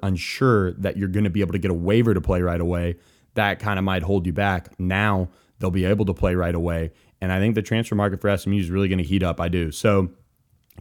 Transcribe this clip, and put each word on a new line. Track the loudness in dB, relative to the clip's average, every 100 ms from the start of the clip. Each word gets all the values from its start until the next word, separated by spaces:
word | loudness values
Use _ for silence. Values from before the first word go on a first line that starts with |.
unsure | -2 -4 -6 0 4 4 2
that | -2 -4 -2
you're | -2
gonna | 0 0
be | 0
able | 0
to | 0
get | 0
a |
waiver | 0 2 4 4
to | 2
play | 2 0
right | 0 0
away, | -2 -2 -2 -6 _ _ _
that | -2 -2 -2
kinda | -2 -2
might | 0 -2
hold | 0 0 0
you |
back. | 0 0 0 -4 -6
Now | -2 0 2 0 -2 -8 _ _
they'll | -2
be | 0 2
able | 2 0
to |
play | 0 0 0
right | 0
away. | -2 -2 -2 -4 -10 _ _
And | -4
I | 0
think | 0 0
the |
transfer | 0 -2 0 0
market | 0 0
for | 0
S | 0 0
M |
U | -2
is | 0
really | 0 0
gonna | 0
heat | 0 0
up. | 0 0
I | -2
do. | 0 -2
So | 0 2 2 0 -4 _ _ _ _ _ -20